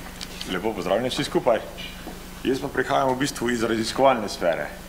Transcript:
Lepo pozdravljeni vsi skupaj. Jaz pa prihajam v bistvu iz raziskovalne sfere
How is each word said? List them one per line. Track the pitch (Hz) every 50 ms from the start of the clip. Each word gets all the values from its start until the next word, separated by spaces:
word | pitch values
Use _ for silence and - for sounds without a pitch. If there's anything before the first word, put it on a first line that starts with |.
| - - - - - - - - - -
Lepo | 95 90 95 113 110
pozdravljeni | 95 85 87 95 113 127 127
vsi | - - -
skupaj. | - - 175 - 127 113 101 - - - - - - - - - - - - - - - - -
Jaz | 110 135 131 -
pa | 104
prihajam | - 131 123 - 139 139 139 131
v | 127 127
bistvu | 143 139 - - 120 120
iz | 123 113 110
raziskovalne | 113 113 110 110 107 - 123 131 139 131 117 104 95
sfere | - - 92 85 78 78 73 71 - - -